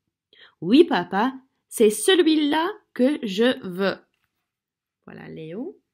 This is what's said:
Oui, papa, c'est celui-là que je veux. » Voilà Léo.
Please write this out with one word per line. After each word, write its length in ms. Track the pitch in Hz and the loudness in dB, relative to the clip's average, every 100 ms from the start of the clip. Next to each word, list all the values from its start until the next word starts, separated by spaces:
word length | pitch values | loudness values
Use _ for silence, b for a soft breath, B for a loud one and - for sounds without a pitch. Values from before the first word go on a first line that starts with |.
| _ _ _ b b _ | _ _ _ b b _
Oui, 220 | 165 269 | 2 4
papa, 500 | 339 202 175 196 254 262 _ _ _ | 4 2 -2 -2 -2 -4 _ _ _
c'est 220 | - 208 | 2 2
celui-là 760 | 208 - 381 320 311 285 311 359 427 _ | 2 2 4 4 2 0 -2 -4 -6 _
que 240 | - 254 302 | 0 0 0
je 380 | 214 190 240 254 | -4 0 0 0
veux. » 340 | 190 180 196 - _ _ _ _ _ _ _ _ _ _ | -8 -4 -4 -4 _ _ _ _ _ _ _ _ _ _
Voilà 240 | - 165 160 | -20 -20 -18
Léo. 500 | 160 160 190 330 - _ | -16 -14 -14 -14 -16 _